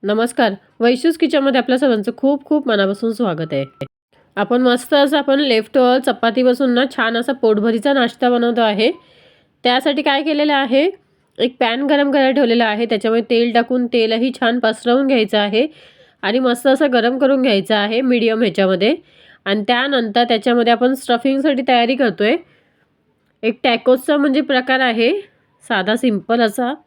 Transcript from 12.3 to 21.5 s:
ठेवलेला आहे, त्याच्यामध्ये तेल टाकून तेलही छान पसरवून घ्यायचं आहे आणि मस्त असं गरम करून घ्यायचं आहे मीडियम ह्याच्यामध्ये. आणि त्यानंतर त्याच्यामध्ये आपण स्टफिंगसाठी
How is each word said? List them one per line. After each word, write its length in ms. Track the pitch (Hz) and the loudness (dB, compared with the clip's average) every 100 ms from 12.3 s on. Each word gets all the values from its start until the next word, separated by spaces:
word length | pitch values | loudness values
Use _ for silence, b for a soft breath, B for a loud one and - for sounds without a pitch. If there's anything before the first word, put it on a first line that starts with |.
ठेवलेला 340 | 269 254 233 | 2 2 2
आहे, 220 | 233 208 233 | 0 -2 -2
त्याच्यामध्ये 380 | 220 220 226 226 | -2 -2 -2 0
तेल 220 | 233 233 | 0 2
टाकून 320 | 233 240 254 247 | 0 0 -2 -2
तेलही 440 | 240 220 226 254 | 0 0 0 -2
छान 240 | - 240 247 | -2 -2 0
पसरवून 480 | 220 226 240 247 277 | -2 -2 0 0 2
घ्यायचं 320 | 262 220 214 | 0 0 0
आहे 280 | 208 214 302 B B B B B | 0 0 -2 B B B B B
आणि 160 | 196 233 | -4 -2
मस्त 280 | 254 240 277 | 0 0 0
असं 260 | 269 294 | 2 2
गरम 260 | 247 226 254 | 2 0 0
करून 240 | 269 269 | 0 2
घ्यायचं 320 | 262 202 190 | 2 0 0
आहे 260 | 220 208 226 | -2 0 -2
मीडियम 420 | 262 247 226 220 | 0 2 0 0
ह्याच्यामध्ये. 540 | 226 165 190 185 202 339 b b b b | -2 0 0 2 0 -2 b b b b
आणि 200 | - 208 202 | -4 -4 0
त्यानंतर 580 | 240 269 277 226 220 | -2 0 -2 -2 0
त्याच्यामध्ये 480 | 240 226 233 240 233 | 0 0 0 0 2
आपण 220 | 233 247 | 2 2
स्टफिंगसाठी 680 | 262 - 240 269 269 277 | -2 -2 -2 0 0 0